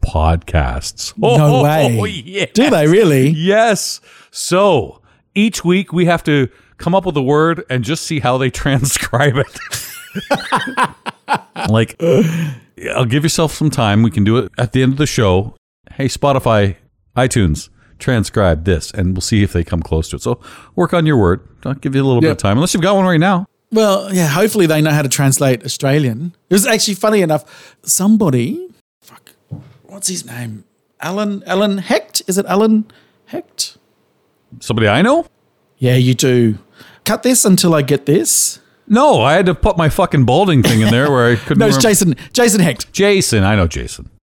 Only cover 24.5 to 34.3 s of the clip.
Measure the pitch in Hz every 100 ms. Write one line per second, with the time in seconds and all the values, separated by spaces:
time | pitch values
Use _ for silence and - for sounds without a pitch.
24.5 | 220 170 156 156 151 139 - 139 131 139
25.5 | 123 139 - 139 143 139 113 170 - _
26.5 | 185 254 220 - 190 214 214 175 151 -
27.5 | - - _ - - 190 220 196 127 120
28.5 | 302 359 _ _ _ _ - _ _ _
29.5 | - - _ _ 196 190 185 - 120 117
30.5 | 107 - _ _ _ 156 190 208 202 180
31.5 | 185 208 196 180 269 - - - 185 196
32.5 | 190 220 220 214 _ _ _ _ - -
33.5 | _ - - _ _ _ _ _